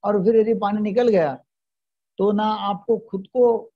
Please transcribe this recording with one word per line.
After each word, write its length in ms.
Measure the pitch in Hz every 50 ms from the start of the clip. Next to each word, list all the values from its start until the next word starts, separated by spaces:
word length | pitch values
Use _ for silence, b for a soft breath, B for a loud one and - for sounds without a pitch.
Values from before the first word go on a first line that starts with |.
| -
और 200 | 202 208 202 180
फिर 120 | 214 233
यदि 180 | 220 214 220 226
पानी 260 | 190 208 202 208 214
निकल 280 | 214 208 190 233 247 240
गया 260 | 214 190 160 147 135 - _ _ _ _ _ _ _ _ _ _ _ _ _ _ _ -
तो 140 | 190 208 208
ना 120 | 208 214
आपको 540 | 214 214 208 196 202 202 196 - - 226 214
खुद 280 | 220 - - 196 190 - _
को 380 | 254 247 240 226 220 226 - _